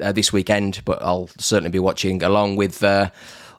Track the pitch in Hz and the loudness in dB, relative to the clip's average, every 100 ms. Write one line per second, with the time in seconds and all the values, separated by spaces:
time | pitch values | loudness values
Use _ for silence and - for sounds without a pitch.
0 | 101 104 - 101 92 104 98 - - - | -4 0 0 0 2 0 0 -4 -6 -4
1 | 87 90 90 - - 104 82 92 92 - | -2 -4 -6 -8 0 0 0 0 0 0
2 | 95 92 90 104 101 98 98 - 101 98 | -2 0 2 2 2 0 -2 0 2 2
3 | 98 - - - - | 0 -4 -20 -20 -20